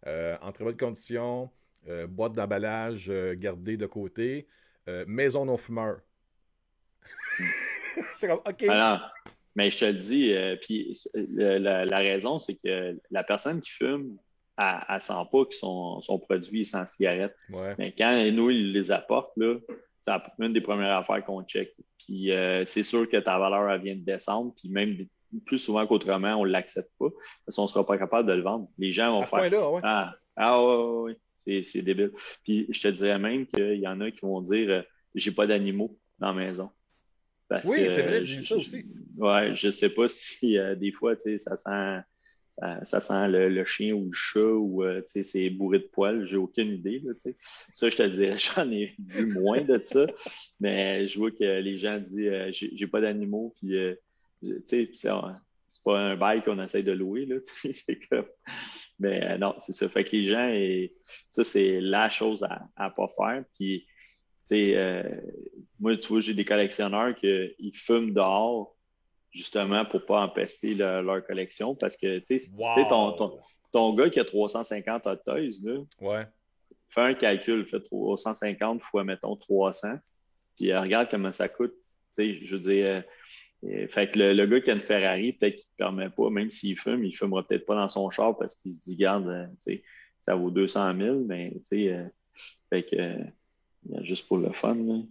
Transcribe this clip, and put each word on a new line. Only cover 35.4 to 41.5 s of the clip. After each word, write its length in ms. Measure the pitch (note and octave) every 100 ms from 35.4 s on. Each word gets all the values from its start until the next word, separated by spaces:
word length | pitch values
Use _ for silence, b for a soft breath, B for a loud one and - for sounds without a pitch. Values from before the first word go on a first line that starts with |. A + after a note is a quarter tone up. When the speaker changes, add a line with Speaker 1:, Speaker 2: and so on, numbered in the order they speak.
| G#2
Speaker 2:
d'animaux 500 | G#2 G2 G2 A2 - _ _
dans 140 | G2
la 120 | F#2+ C3
maison. » 240 | F#2 - _ _ _ _ _ _ _ _
Parce 200 | - -
Speaker 1:
Oui, 160 | C#4+
Speaker 2:
que 40 | -
Speaker 1:
c'est 120 | -
vrai, 200 | F3 A3+
j'ai 140 | - C3+
Speaker 2:
je, 40 |
Speaker 1:
vu 60 | -
ça 100 | A3
Speaker 2:
je, 40 |
Speaker 1:
aussi. 260 | C#3+ - - - - -
Speaker 2:
ouais, 360 | G#2 G2+ G#2+
je 160 | G2 G2+
sais 200 | G2 G#2
pas 180 | - A#2
<laughs> 0 |
si, 500 | - - - B2 G#2
euh, 180 | F#2+ F#2+
des 160 | G2+
fois, 240 | - A#2 A2+
tu 80 |
sais, 140 | G#2+ G#2
ça 180 | -